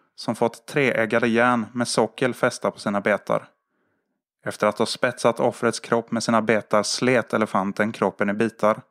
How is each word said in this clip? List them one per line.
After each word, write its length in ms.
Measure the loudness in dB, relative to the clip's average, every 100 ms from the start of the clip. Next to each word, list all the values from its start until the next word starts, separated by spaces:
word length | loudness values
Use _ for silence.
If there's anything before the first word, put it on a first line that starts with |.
| _
som 200 | -10 -8
fått 320 | -2 -2 -2 -6
treeggade 640 | 0 2 2 0 2 2
järn 380 | 2 4 2 -2
med 160 | -4 -2
sockel 460 | 0 0 0 -2
fästa 360 | 0 -2 0 -4
på 80 | -4
sina 220 | -4 -2
betar. 480 | 0 0 0 -4 -4 _ _ _ _ _ _ _ _ _
Efter 220 | -12 0 0
att 120 | 0
ha 80 | -4
spetsat 540 | -2 -4 0 0 2
offrets 400 | -2 0 -2 -2
kropp 300 | -2 -2 -2
med 120 | -4
sina 200 | 0 0
betar 400 | 2 0 2 0
slet 520 | 0 0 2 2 2
elefanten 580 | 0 0 0 -2 -2 -2
kroppen 380 | 0 -2 0 -2
i 20 |
bitar 500 | 0 -2 2 0 0 -6